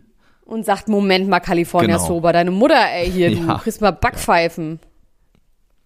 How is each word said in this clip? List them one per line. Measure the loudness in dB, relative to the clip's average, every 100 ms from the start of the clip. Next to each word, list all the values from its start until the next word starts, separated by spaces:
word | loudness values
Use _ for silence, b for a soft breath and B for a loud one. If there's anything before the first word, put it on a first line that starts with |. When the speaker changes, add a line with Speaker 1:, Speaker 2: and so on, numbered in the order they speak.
| _ _ _ _ -12
Speaker 1:
Und | -8 -4
sagt, | -4 0
„Moment | 0 2 0 2
mal, | -2
California | 0 -2 0 0 2 0
Speaker 2:
Genau. | 0
Speaker 1:
Sober, | 0 2
deine | 2 2
Mutter, | 2 4 4 2
ey, | -2 -4
hier, | 0 0
du | 0
Speaker 2:
<laughs> | -2
Ja. | -4
Speaker 1:
kriegst | -4 0
mal | -2
Backpfeifen.“ | 0 -4 -4 0 2 2 -4 -8 -10 _ _ _ _ _ _ _ _ _ _